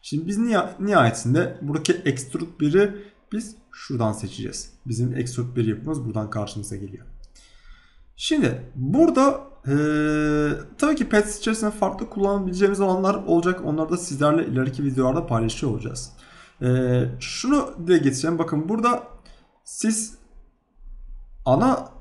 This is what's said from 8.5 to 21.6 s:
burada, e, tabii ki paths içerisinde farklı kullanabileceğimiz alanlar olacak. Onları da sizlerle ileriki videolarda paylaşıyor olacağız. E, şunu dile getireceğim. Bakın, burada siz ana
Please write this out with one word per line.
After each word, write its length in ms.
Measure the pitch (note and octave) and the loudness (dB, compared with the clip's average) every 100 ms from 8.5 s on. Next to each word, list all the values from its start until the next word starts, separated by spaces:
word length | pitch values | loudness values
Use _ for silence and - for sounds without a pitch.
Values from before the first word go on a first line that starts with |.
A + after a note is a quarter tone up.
| - - - | 0 -10 -8
burada, 680 | C3 A3+ E4 C4 C#4 - - - C3+ | 0 6 6 6 4 2 -8 -12 0
e, 60 | C#3+ D3+ D3+ D3+ D3+ D3+ D3+ D3+ C#3+ - - | 2 2 2 2 2 2 2 2 -2 -8 -2
tabii 180 | D4 D4+ | 0 2
ki 140 | A#3 | 2
paths 300 | G#3 G#3 - | 2 2 -2
içerisinde 320 | - A3 G#3+ | -4 -2 -2
farklı 380 | G#3 G3 F#3+ A3+ | 0 -2 -2 -8
kullanabileceğimiz 720 | - G3 G3+ F#3 F3+ G3 G3 | -2 0 0 -2 2 2 4
alanlar 340 | G3 F#3 F#3+ G3+ | 2 2 2 0
olacak. 460 | - E3+ E3+ F3+ - | 2 2 2 -2 -2
Onları 240 | D3+ D#3 | -2 0
da 80 | F3 | -2
sizlerle 480 | - C#3 D3 D#3+ - | -4 0 2 2 0
ileriki 380 | B2+ C3 - | 0 -2 -2
videolarda 440 | C#3+ B2+ B2+ C3+ - | -2 2 2 0 0
paylaşıyor 440 | A#2 A2+ - C#3+ | 0 0 -2 -2
olacağız. 400 | G#2+ G#2+ - - - - - - _ | -2 -6 -10 -12 -18 -20 -20 -20 _
E, 400 | B2+ B2+ B2+ B2 B2+ - | 0 2 4 2 0 -4
şunu 540 | - - B3 C#4+ - - E3+ | -10 -6 2 2 2 -6 4
dile 100 | F3 | 4
getireceğim. 420 | C#3+ B2+ D#3+ E3 | 4 0 -2 0
Bakın, 300 | D#3+ D3+ D#3+ | 0 0 0
burada 340 | A3+ A#3 A#3+ - - - - _ _ | 0 2 0 -4 -20 -20 -20 _ _
siz 540 | - - A3 A3 - - _ - - _ _ _ - - - - - - C3 | -18 -4 -2 0 -4 -12 _ -20 -20 _ _ _ -18 -16 -16 -16 -18 -8 2
ana 440 | C3+ | 4